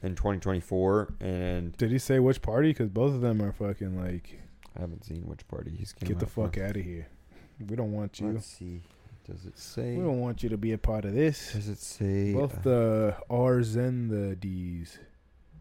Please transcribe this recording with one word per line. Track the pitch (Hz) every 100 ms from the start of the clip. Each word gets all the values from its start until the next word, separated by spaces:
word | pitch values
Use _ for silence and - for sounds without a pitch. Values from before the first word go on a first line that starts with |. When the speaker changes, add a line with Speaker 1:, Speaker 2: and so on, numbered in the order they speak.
Speaker 1:
in | 92 90
twenty | 101 98
twenty-four, | 95 92 - 92 95 104 104 -
and | 95 90 90 90 85 -
Speaker 2:
Did | 117
he | 127
say | - 131
which | 127 131
party? | - 113 156
'Cause | 151 110
both | 101 139 135
of |
them | 120 107
are | 101
fucking, | - 101 98 95 92
like, | 90 87 - - - - - -
Speaker 1:
I |
haven't | 87 82
seen | - 80 85
which | 73 -
party | 78 80
he's | 85 98
came | - 90
Speaker 2:
get | 92
the | 95
Speaker 1:
out |
for. | - 90
Speaker 2:
fuck | 87
outta | 98 104
here. | 90 85 80 - - - - - 104
We | 113
don't | 110
want | 104 101 -
you. | 104
Speaker 1:
Let's | 110 -
see. | - 90 87 87 - - - -
Does | 90 92
it | -
say? | - - 120 123
Speaker 2:
We |
don't | 180 127
want | 123 113
you | 120
to | 107
be | 113
a | 110
part | - 110 101
of | 110
this. | 156 143 -
Speaker 1:
Does | 104 104
it | 101
say, | - - 98 98 101
Speaker 2:
Both | 104 139 -
Speaker 1:
uh, |
Speaker 2:
the | 131 123 113 110 107 - -
R's | 123 127 127 113 113
and | 123 127 117
the | 104 98 92
D's. | 95 92 90 87 82 - - - _ _ - -